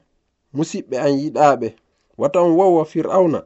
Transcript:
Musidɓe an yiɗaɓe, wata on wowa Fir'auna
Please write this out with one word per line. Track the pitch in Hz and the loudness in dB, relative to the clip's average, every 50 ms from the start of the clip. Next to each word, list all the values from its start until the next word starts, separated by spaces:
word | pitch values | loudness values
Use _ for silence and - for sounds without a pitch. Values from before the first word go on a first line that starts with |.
| _ _ _ _ _ _ _ _ _ _ - | _ _ _ _ _ _ _ _ _ _ -6
Musidɓe | 135 160 160 - 196 - - - 123 | -6 -6 -6 -6 -10 -10 -8 -6 -2
an | 139 143 143 135 | -2 0 0 -2
yiɗaɓe, | 143 151 117 120 151 147 135 120 120 110 - _ _ _ _ _ _ _ _ - | -2 -4 0 2 2 4 2 2 -2 -8 -10 _ _ _ _ _ _ _ _ -4
wata | 117 147 - 185 | -4 -2 0 0
on | 175 175 165 170 | 2 2 2 4
wowa | 196 190 175 160 156 | 4 4 2 2 0
Fir'auna | 156 - 170 151 - - 190 185 165 135 101 - | -2 -4 -6 -6 -2 0 0 2 0 0 -4 -6